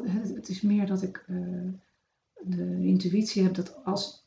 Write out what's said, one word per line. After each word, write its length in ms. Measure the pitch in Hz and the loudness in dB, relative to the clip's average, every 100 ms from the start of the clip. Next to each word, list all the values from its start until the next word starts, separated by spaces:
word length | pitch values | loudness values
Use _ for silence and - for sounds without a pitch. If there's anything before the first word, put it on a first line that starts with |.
het, 300 | 240 202 208 | -2 -2 -4
het 140 | - - | -8 -8
is 120 | 190 | -2
meer 260 | 208 208 196 | 2 2 2
dat 160 | 190 | 0
ik, 220 | 185 190 - | -2 -8 -8
eh, 80 | 180 180 180 180 190 _ _ _ _ _ - | -6 -6 -6 -8 -10 _ _ _ _ _ -14
de 340 | 185 180 180 180 | -4 -2 -2 0
intuïtie 580 | 185 185 180 196 214 202 | 4 4 4 2 2 4
heb 120 | 185 | 4
dat 300 | - 175 - | 2 -6 -6
als, 420 | - 196 - - | -4 -2 -4 -10